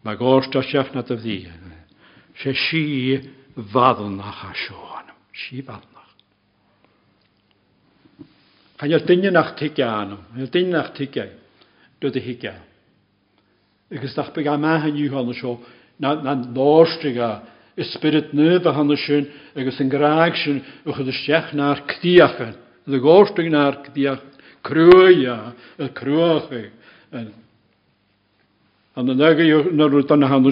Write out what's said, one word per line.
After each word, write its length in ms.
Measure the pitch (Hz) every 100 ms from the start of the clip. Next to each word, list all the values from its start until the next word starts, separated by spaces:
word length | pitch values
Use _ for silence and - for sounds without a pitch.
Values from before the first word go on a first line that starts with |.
Mae 160 | 110 104
gors 300 | 123 135 131
da 120 | 135
siaf 260 | 131 147 131
na 120 | 127 120
dy 100 | 120
ddi. 160 | 110 98 90 82 90 80 _ _ _ _ _ -
Se 100 | 135 135
si 260 | - 160 151 135 127 135 - - _ - 101
faddl 380 | 120 127 110 104 98
na 160 | 101 -
cha 100 | 98 92
sioan. 480 | - - - - - _ _
Si 300 | - - 127
faddl 240 | 135 104 _
na. 80 | - _ _ _ _ _ _ _ _ _ _ _ _ _ _ _ _ _ _ _ _ _ _ - _ _ _ _ -
Yn 140 | 147 160
yr 100 | 160
dyn 220 | 180 196
nach 220 | 175 - -
tigia 280 | 151 151 120 107
anam. 260 | 98 101 90
Yn 80 | 117 135
yr 40 |
dyn 220 | 175 180
nach 180 | 165 - -
tigia. 320 | 139 127 98 - _ _ _ _ _ _
Dod 160 | 139 131
i 40 |
higia. 320 | 117 120 107 92 85 _ _ _ _ _ _ _ _ _ _ _ _
Ygys 220 | 151 127 -
dach 160 | -
byg 140 | - 147
am 160 | 143
a 100 | 156 160
hyn 160 | 151 147
yw 140 | 147
hon 180 | 135 123
o 60 | 120
sio. 180 | 127 123 - _ _ _
Na, 120 | 139 156
na, 160 | 139
lórstig 800 | 139 123 123 139 156 165 - 147 120
a, 140 | 117 104 - _ _ -
y 60 | 143
spirit 460 | - 156 151 151
nyf 300 | 143 156 180 175
a 60 |
hanna 220 | 139 147 143
sin, 300 | - 147 143 - -
agus 240 | 147 131 127
yn 120 | 135
graag 440 | 139 147 156 170
sin, 240 | - 151 139 - -
uchyd 240 | 156 143 131
y 60 |
stiach 380 | 127 - 160 -
na'r 300 | 147 143 139 -
cdiachan. 680 | - 175 180 143 - 117 113 _ _ -
Y 80 | 135
górstig 480 | 135 180 202 - 165
na'r 260 | 147 143 135
cdiach, 400 | - 143 139 131 - _ - _ -
crwy 560 | 151 170 185 185 175 123
a, 60 | 117 110 120 - -
y 80 | 135
crwach 560 | - 131 151 170 156 -
e. 140 | 123 101 _ _ _ _
Yn, 140 | 127 110 101 _ _ _ _ _ _ _ _ _ _ _ _ _ _ _ -
an 140 | 127
y 20 |
nege 320 | 131 156 156 165
yw, 240 | 151 156 156
na 100 | 151
rwyd 240 | 143 135
an 160 | 147 135
hanna 240 | 139 131